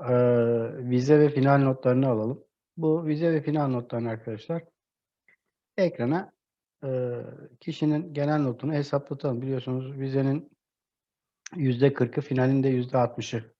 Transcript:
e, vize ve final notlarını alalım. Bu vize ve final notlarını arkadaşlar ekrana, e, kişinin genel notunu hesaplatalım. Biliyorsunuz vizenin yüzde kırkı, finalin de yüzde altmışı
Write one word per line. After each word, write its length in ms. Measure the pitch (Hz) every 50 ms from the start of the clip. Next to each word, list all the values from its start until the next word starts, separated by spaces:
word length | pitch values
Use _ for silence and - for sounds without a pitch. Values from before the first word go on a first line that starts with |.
| - 123
e, 60 | 123 123 123 123 120 120 117 117 117 117 113 117 - 135 127 123
vize 280 | 123 123 127 139 151 151
ve 100 | 151 147
final 300 | 143 139 131 139 143 143
notlarını 500 | 139 135 131 - - 127 123 131 135 135
alalım. 360 | 120 107 107 117 139 - - _ _ _ _ _ -
Bu 300 | - 160 156 156 170 170
vize 260 | 156 151 151 170 170
ve 100 | 165 151
final 260 | 139 151 147 156 143 135
notlarını 420 | 127 120 120 - 123 117 117 117
arkadaşlar 520 | 113 110 - 117 113 107 - - 170 165 165 _ _ _ _ _ _ _ _ _ _ _ _ _ _ _ _ _ _ _ _ _ -
ekrana, 560 | - 190 165 - - 117 123 156 185 190 - _ _ _ _ _ _ _ _ _ - -
e, 40 | 135 131 127 127 123 120 117 117 - - - - - 127 _
kişinin 540 | - 170 156 - 156 151 151 151 180 175 147
genel 260 | 143 143 147 151 151
notunu 320 | 143 131 117 - - 143
hesaplatalım. 680 | 156 143 139 143 - 143 143 - 143 139 - 143 123 117
Biliyorsunuz 560 | 127 135 135 127 123 131 127 131 131 131 139 135
vizenin 520 | 135 135 131 135 135 135 135 156 - - _ _ _ _ _ _ _ _ _ _ _ _ _ _ _ _ _ _ - - -
yüzde 360 | 180 143 131 123 120 135 139
kırkı, 280 | 139 - 127 120 - 151
finalin 420 | 139 - 135 127 127 131 135 135
de 60 | 131 135
yüzde 300 | 131 123 123 123 - 127
altmışı 560 | 120 117 - - 110 - - 113 113 - _